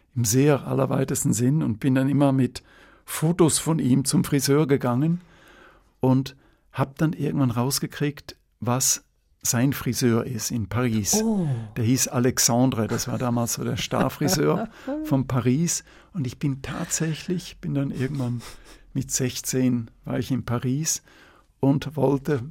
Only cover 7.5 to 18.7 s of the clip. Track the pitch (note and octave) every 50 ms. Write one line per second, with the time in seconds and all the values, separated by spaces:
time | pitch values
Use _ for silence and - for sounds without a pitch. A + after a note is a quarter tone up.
7.5 | A2 B2 A#2+ C#3 C#3 - - - - - D3 D3 C#3+ - - - - _ _ _
8.5 | _ _ - A#2+ A#2+ C3 B2+ - - - - _ _ _ _ _ _ _ - -
9.5 | - A#2 B2 C#3+ B2+ - - C3 A2+ - C3 A#2+ A2+ A#2 - - B2 A2 - -
10.5 | - A#2 G2+ - - B2 B2+ B2 A2 A2 G2+ - E3 G#3+ A3 A3+ A3 G3 F3 D3
11.5 | B2+ A2+ A2+ G#2 - B2 A2+ A2+ C3 B2+ - - - B2+ A#2+ B2+ - - - -
12.5 | A#2 B2 B2+ C3 - A2 G#2+ G2+ A#2 A2+ - B2 A#2+ A2+ B2+ A#2+ A#2+ A#2+ A#2 A#2
13.5 | - C3 A#2+ A#2+ B2 A2 - - B2 A#2 A#2+ C3 - - D#3 C#3+ C#3+ D3 D3 D3
14.5 | D#3 F#3+ A3+ A3+ - - - C4 C#4 D#4 D#4 D4+ C#3 C3 B2+ - C3 B2+ G#2+ B2
15.5 | B2 D3+ E3+ E3 - - - - - - - _ - F#3 C3 B2 - - - C#3+
16.5 | C3 C3+ C3+ - - - E3+ - - - D#3+ D#3+ D#3 D3 - - F3+ E3+ - -
17.5 | - - - D#3+ C#3+ C#3 C#3 C#3 - - B2+ C3 D3+ C#3 B2+ A#2+ A#2+ A#2+ - -
18.5 | - - - -